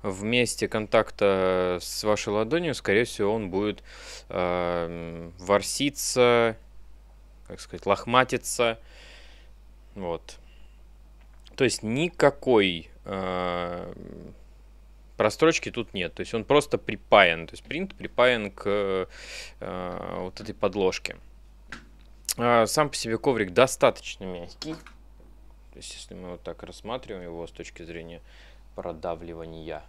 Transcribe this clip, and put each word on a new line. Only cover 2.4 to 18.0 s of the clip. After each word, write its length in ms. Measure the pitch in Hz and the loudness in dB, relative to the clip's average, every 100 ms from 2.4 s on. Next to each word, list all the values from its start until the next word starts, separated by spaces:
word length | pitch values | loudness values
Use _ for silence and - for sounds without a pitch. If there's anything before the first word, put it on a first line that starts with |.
| 110 160 175 127 | 0 0 -2 -4
скорее 300 | - 101 120 | 2 2 2
всего, 280 | - 101 | 0 -2
он 160 | 113 101 | 0 -2
будет, 340 | 92 104 101 - - - - - | -2 -2 -4 -12 -20 -18 -18 -8
эм, 1040 | - 90 90 87 87 85 85 82 82 85 87 | -2 0 0 0 -2 -4 -6 -10 -10 -12 -14
ворситься, 1160 | 92 101 98 - 139 139 - 131 123 120 117 110 - - - - - - - - - | 2 4 4 -2 -2 -2 -4 4 6 6 4 0 -14 -20 -20 -20 -20 -20 -20 -20 -18
как 120 | 92 | -16
сказать, 260 | - 87 - | -14 -8 0
лохматиться. 920 | 98 - 123 127 123 - - 120 113 - - - - - - - - - - - - | 0 4 4 4 0 -4 0 0 0 -12 -20 -20 -20 -20 -20 -20 -20 -20 -20 -20 -10
Вот. 420 | 90 82 - - - - - - - - - - - - - - | -6 -6 -8 -20 -20 -20 -20 -20 -20 -20 -20 -20 -20 -20 -18 0
То 80 | |
есть 180 | 127 - | 0 0
никакой, 1080 | 107 123 170 - 143 - - 117 98 82 - - | -4 -2 -2 4 4 4 4 6 6 2 -8 -16
э, 880 | - 98 92 90 90 87 87 87 90 - - - - - - - - - - - - - | -8 -4 -2 -2 -2 -2 -4 -6 -10 -14 -16 -16 -16 -18 -20 -20 -20 -20 -20 -20 -20 0
прострочки 540 | 104 - 160 160 - | 0 4 2 2 -4
тут 220 | - 113 101 | -8 -8 -6
нет. 180 | 87 | -6
То 80 | - | -6
есть 140 | 92 117 | -6 -6
он 100 | 104 | 2
просто 320 | 143 143 - | 2 4 -4
припаян. 680 | - 117 - 107 92 82 82 | -4 -10 6 10 10 6 -6
То 60 | |
есть 100 | - | -14
принт 320 | - 143 190 | -10 -8 -8
припаян 560 | - | -8